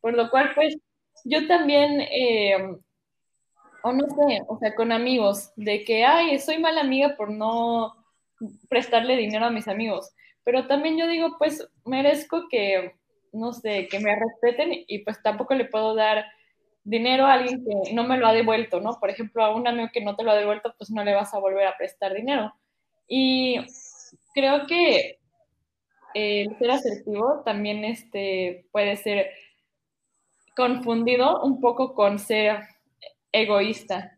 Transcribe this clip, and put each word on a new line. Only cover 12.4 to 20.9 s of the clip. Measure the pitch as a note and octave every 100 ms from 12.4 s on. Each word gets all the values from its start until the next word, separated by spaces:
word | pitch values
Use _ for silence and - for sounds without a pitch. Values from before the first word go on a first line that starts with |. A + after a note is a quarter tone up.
| E4+
que, | A#3 G3+ F#3+ F3+ _ _ _ _
no | G#3+ A#3
sé, | A#3 A3 G3+ F#3+
que | G3
me | G#3 G#3
respeten | A3+ - A#3+ A#3+ E4 - -
y, | G#3
pues, | G#3 G#3+
tampoco | A3 G#3 - C4+
le | A#3+
puedo | G#3+ A3 A3
dar | G#3+ G#3+ G#3+ _ _ _ _ _
dinero | G3+ A3+ A#3+ C4 C4+
a |
alguien | C4 B3 B3+ A3
que | G3+ F#3+
no | A3+ B3
me | B3+
lo | A3+
ha |
devuelto", | A3+ A3+ A3 A3+ F3
¿no? | G#3 A#3+
Por | G3
ejemplo, | - A3 A3+
a | A3 A3+
un | A#3+
amigo | A#3+ A3+
que | A#3+
no | G#3 G3+
te |
lo | A3+
ha | G#3
devuelto, | G#3 G#3 A3+ -
pues, | G#3